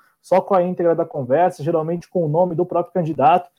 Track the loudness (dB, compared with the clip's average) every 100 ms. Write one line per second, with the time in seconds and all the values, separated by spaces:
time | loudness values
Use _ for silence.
0 | _ _ -2 0 2 0 0 0 0 0
1 | -2 -6 -2 2 0 -2 -2 -2 -2 -6
2 | -4 -4 0 0 0 0 -2 -2 -2 -4
3 | -4 2 4 4 0